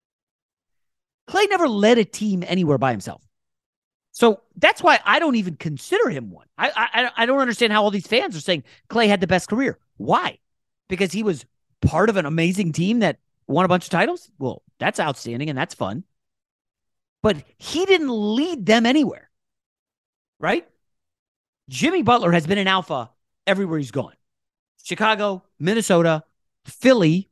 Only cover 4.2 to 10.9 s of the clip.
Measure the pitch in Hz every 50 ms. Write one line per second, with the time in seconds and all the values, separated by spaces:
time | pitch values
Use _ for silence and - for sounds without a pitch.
4.2 | 233 233 208 - _ _ _ - - 330 - - - 349 277 - - - 220 302
5.2 | 330 302 247 226 196 180 156 - - 165 147 131 - - 349 415 466 262 165 135
6.2 | 117 101 87 - _ _ _ - 180 277 - 220 226 - - 226 254 240 - 214
7.2 | 233 240 269 277 269 247 220 - 240 226 208 214 202 214 196 208 - - 214 254
8.2 | 370 359 196 156 - - 180 147 - _ _ _ _ - - 233 233 208 202 190
9.2 | 190 165 190 175 - - 208 240 277 208 - - _ _ _ - 101 131 190 277
10.2 | 359 - - _ _ _ _ _ _ _ _ _ _ -